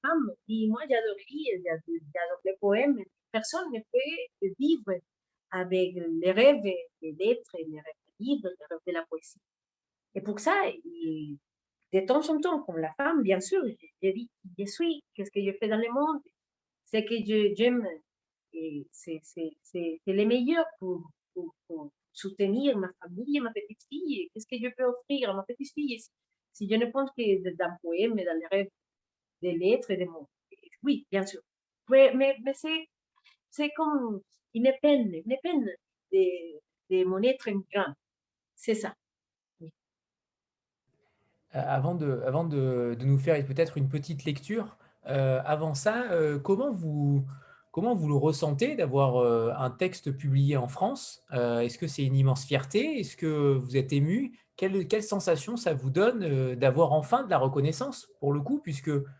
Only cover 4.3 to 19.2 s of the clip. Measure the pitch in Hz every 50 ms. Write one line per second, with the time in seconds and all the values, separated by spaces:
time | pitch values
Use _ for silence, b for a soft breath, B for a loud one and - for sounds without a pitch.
4.3 | _ - - 190 196 - 269 311 330 240 214 202 185 175 _ _ _ _ _ _
5.3 | _ _ _ - - 185 185 180 185 185 180 180 180 180 170 165 165 165 180 185
6.3 | 185 208 247 285 285 220 202 196 180 170 - - _ - 160 160 151 160 190 226
7.3 | 240 233 - - - 170 160 160 156 151 147 160 - _ _ _ _ - 214 269
8.3 | 285 285 208 180 185 - - - 165 160 - 180 170 165 165 - 165 160 - -
9.3 | - _ _ _ _ _ _ _ _ _ _ _ _ _ _ _ - 196 196 208
10.3 | 208 - - 330 381 392 359 - - - - 339 339 339 330 320 - 156 151 147
11.3 | 143 143 _ _ _ _ _ _ _ _ _ - - 190 190 - 262 302 311 320
12.3 | 311 294 311 359 330 294 - - 170 160 160 160 - - 277 311 339 294 220 190
13.3 | 190 185 190 - 370 381 285 220 - _ 165 - _ - 190 190 196 233 240 -
14.3 | _ _ - 185 175 - 202 202 - - 339 339 311 294 _ _ - - 190 202
15.3 | - 202 196 196 196 - 220 214 220 220 233 233 233 277 294 311 302 294 - _
16.3 | _ _ _ _ _ _ _ _ _ _ _ - - 220 214 214 233 226 196 202
17.3 | 214 214 208 202 - - 233 247 247 240 214 185 160 156 _ _ _ _ _ _
18.3 | _ _ _ _ - 160 160 160 147 143 139 _ _ - - 170 160 156